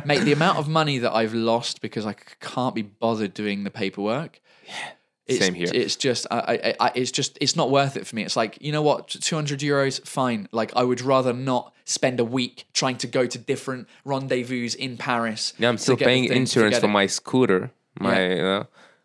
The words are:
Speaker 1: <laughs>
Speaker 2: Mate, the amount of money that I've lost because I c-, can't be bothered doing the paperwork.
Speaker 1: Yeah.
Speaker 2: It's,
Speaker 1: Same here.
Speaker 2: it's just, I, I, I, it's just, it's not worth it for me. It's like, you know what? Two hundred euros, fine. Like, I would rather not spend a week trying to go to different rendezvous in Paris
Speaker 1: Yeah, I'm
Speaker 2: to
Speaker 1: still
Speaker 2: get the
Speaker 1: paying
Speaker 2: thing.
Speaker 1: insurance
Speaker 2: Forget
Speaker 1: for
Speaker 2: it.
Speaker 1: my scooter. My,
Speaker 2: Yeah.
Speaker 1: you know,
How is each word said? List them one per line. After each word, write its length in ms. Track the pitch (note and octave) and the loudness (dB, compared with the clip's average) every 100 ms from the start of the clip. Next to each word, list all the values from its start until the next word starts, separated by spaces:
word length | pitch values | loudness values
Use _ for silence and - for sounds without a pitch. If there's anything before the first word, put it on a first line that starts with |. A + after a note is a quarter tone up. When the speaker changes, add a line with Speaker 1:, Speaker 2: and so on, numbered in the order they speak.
| D3 | 0
Speaker 1:
<laughs> 0 | |
Speaker 2:
Mate, 140 | D3 | 2
the 100 | D3+ | 4
amount 260 | C#3+ F3 - | 4 2 2
of 100 | D3 | 0
money 300 | D#3+ D3 C3+ | 0 0 0
that 160 | A#2 | 0
I've 220 | A2 A2 A2+ | 0 0 0
lost 460 | A2+ A#2 - - | 2 0 0 -8
because 220 | G#2 A#2 | -8 -6
I 100 | G#2+ | -6
c-, 40 | G2 - - | -8 -14 -18
can't 340 | - - B2 | -8 -4 -2
be 80 | G#2 | -2
bothered 540 | G#2 - A2+ A2 G2+ - | -6 -2 0 0 -2 -4
doing 280 | G#2 G2+ | -4 -4
the 60 | G2+ | -6
paperwork. 720 | - G2 G2+ G#2 B2+ E3 - _ _ - | -8 -8 -4 -2 -4 -6 -14 _ _ -16
Speaker 1:
Yeah. 80 | - - - _ _ - | -12 -12 -14 _ _ -4
Speaker 2:
It's, 180 | B2+ F#2+ | 0 0
Speaker 1:
Same 80 | |
here. 160 | F2 F2 | 0 -2
Speaker 2:
it's 240 | B2 - - | 0 -2 -2
just, 300 | C3+ A#2 - | -2 -2 -4
I, 420 | A#2 - A#2 A#2 - | -4 -2 -2 -2 0
I, 60 | A#2+ | 0
I, 40 | B2 | 0
it's 160 | B2+ | -2
just, 260 | - C3 - | -4 -6 -4
it's 160 | C#3+ E3+ | -2 0
not 140 | C3 | 2
worth 260 | C#3 C#3 - | 2 2 -2
it 120 | - | -6
for 80 | A2+ | -6
me. 80 | |
It's 120 | F#2 B2 | -2 0
like, 220 | A2 - | -2 -4
you 120 | D3 | -4
know 100 | D3+ | 0
what? 260 | D3+ C3 - | 2 2 -2
Two 260 | - - D#3+ | -6 -4 -2
hundred 240 | D3 C#3 | -2 -2
euros, 440 | D3 C#3+ C3+ C3 - | 0 2 2 -2 -6
fine. 400 | - B2+ A2+ F#2+ | -2 0 -2 -4
Like, 200 | A2+ A2 A#2+ | -4 0 2
I 80 | |
would 180 | B2+ B2 | 2 2
rather 300 | B2+ C3 B2+ | 2 2 2
not 440 | A#2+ C3+ B2 - - - | 0 0 -2 -2 -10 -6
spend 340 | - C3+ B2 | 0 0 2
a 60 | A#2 | 0
week 400 | C3 A#2+ - - | 0 -2 -6 -8
trying 240 | - C3+ B2 | -2 -2 -2
to 100 | A#2+ | -2
go 200 | C3 A#2+ | 0 0
to 100 | C3 | -2
different 500 | - C3 - B2+ - - | -4 -4 -4 -10 -12 -16
rendezvous 640 | C#3 C#3 C3+ C3 B2 B2+ A#2+ - | -6 -4 -2 -2 -2 -4 -4 -6
in 180 | C3+ A#2 | -8 -6
Paris 560 | C3 A#2+ A2+ G#2+ - - | -4 -2 -2 -4 -6 0
Speaker 1:
Yeah, 100 | A#2 | 2
I'm 60 | A2+ | 2
Speaker 2:
to 60 | |
Speaker 1:
still 120 | - B2 | 2 4
Speaker 2:
get 100 | C3 | 4
the 40 | |
Speaker 1:
paying 180 | B2+ B2 | 4 4
Speaker 2:
thing. 80 | C3 | 2
Speaker 1:
insurance 400 | B2+ B2 G#2+ A#2 | 2 4 6 6
Speaker 2:
Forget 40 | |
Speaker 1:
for 60 | G#2+ | 4
Speaker 2:
it. 120 | G#2 | 4
Speaker 1:
my 40 | G2 | 4
scooter. 640 | - - B2+ A#2+ F#2 B2 - _ - | 0 0 2 4 4 0 -10 _ -4
My, 200 | F#2+ F#2+ | 0 2
Speaker 2:
Yeah. 160 | F#2 F2+ | 2 2
Speaker 1:
you 60 | |
know, 260 | F#2 G2 B2 _ - _ | 2 0 -2 _ -20 _